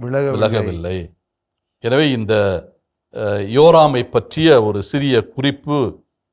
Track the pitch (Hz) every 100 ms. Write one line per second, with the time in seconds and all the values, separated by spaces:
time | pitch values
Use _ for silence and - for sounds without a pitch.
0 | 120 135 139 131 107 110 104 85 85 92
1 | 85 _ _ _ _ _ _ _ 117 127
2 | 156 127 104 107 101 87 - _ _ _
3 | _ - 107 101 101 117 160 165 151 131
4 | 120 120 - - 160 139 107 101 98 143
5 | 143 123 101 - 135 139 - 147 117 90
6 | _ _ _